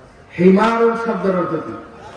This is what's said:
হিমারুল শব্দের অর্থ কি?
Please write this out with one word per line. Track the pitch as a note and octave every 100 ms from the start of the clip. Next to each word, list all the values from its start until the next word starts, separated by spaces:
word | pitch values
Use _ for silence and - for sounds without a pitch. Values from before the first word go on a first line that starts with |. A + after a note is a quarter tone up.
| - - - -
হিমারুল | F#3 G3 A3+ A#3 A#3 A3+ A3+
শব্দের | F#3+ F#3+ F3+
অর্থ | E3
কি? | D#3 A2+ - - - -